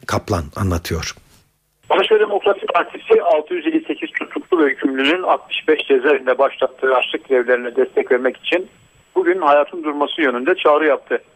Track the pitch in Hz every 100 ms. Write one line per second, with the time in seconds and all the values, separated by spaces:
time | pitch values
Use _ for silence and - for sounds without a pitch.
0 | - 107 - 95 71 - 98 85 - 82
1 | 78 - _ _ _ _ _ _ - 160
2 | - 214 208 202 202 196 - 175 165 -
3 | - 220 175 156 151 180 156 156 - 147
4 | 160 - - 147 - 170 143 135 143 131
5 | 139 180 175 143 - - - 151 - 135
6 | 143 139 127 127 135 - 131 - 131 127
7 | 123 156 - 127 120 123 120 120 127 -
8 | - 127 127 - - 175 202 _ _ _
9 | _ 180 175 185 151 147 143 180 151 147
10 | 143 - 143 120 135 156 160 147 156 131
11 | - 120 -